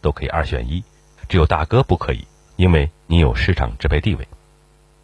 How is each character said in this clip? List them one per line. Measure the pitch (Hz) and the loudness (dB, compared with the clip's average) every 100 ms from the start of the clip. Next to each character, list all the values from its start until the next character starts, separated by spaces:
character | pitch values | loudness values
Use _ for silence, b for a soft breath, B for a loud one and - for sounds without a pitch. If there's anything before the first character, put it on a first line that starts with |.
都 | 76 | -4
可 | - 67 | -4 -4
以 | |
二 | 80 | -4
选 | 73 62 60 | -4 -6 -6
一， | 87 - _ _ _ - | -8 -8 _ _ _ -2
只 | 90 | 2
有 | 76 | 4
大 | 80 | 2
哥 | 78 123 | 2 0
不 | - 87 | 2 -2
可 | - | -2
以， | - - _ _ - | -6 -10 _ _ 0
因 | 90 | 4
为 | 78 73 _ - | 4 2 _ 0
你 | 85 | 2
有 | 67 | 4
市 | 60 - | 2 -2
场 | - 60 57 | 0 -4 -4
支 | - | -2
配 | 76 | 0
地 | 104 | -2
位。 | 67 - - _ _ _ _ _ _ | -6 -8 -20 _ _ _ _ _ _